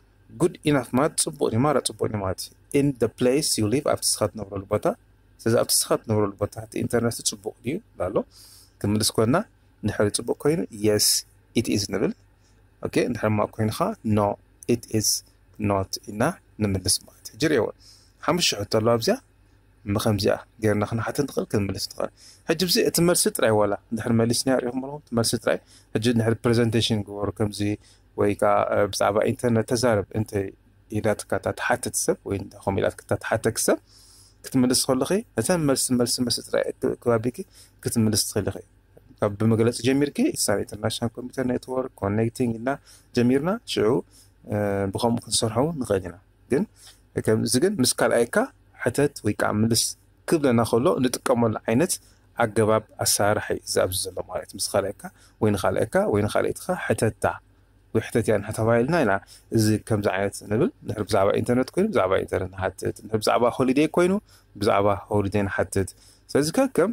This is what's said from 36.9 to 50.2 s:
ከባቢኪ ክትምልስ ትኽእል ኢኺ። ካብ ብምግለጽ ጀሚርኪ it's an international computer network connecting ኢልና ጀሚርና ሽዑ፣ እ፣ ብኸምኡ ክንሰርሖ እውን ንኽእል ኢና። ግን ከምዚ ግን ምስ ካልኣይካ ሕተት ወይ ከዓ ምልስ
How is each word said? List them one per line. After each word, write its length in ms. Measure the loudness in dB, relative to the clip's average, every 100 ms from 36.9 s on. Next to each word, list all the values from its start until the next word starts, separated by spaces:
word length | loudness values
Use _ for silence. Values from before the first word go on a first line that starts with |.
| -2
ከባቢኪ 400 | 0 0 0 -6 -10 -18 -20 _
ክትምልስ 420 | -4 0 2 2
ትኽእል 240 | -2 -2 -4
ኢኺ። 80 | -6 -12 _ _ -20 -20 -4
ካብ 160 | -2 2
ብምግለጽ 420 | 2 4 2 2
ጀሚርኪ 380 | 0 2 0 0 -2
it's 200 | 0 -2
an 140 | -2
international 500 | -4 -6 -6 -4 -6
computer 340 | -6 -10 -4 -2
network 440 | -4 -4 -6 -6 -6
connecting 540 | -2 0 -2 -2 -2
ኢልና 200 | -2 -2 -6 -8 -20 _ 0
ጀሚርና 340 | 2 2 2 -4 -4
ሽዑ፣ 240 | 0 2 0 -2 -14 -20 _
እ፣ 140 | -6 -2 0 0 -2
ብኸምኡ 300 | 0 0 0
ክንሰርሖ 360 | -2 -2 0 0
እውን 180 | -2 -2
ንኽእል 260 | -2 -2
ኢና። 120 | -4 -12 _ _ -2
ግን 140 | -2 -2 _ -20 -20 _ -4
ከምዚ 380 | 0 2 2 0
ግን 160 | 0 2
ምስ 160 | 0
ካልኣይካ 420 | 2 2 2 2 0 -2 -6 _ -8
ሕተት 360 | -4 0 0 0
ወይ 140 | -4
ከዓ 160 | 0 0
ምልስ 300 | 0 0 0 -2 -6 _ _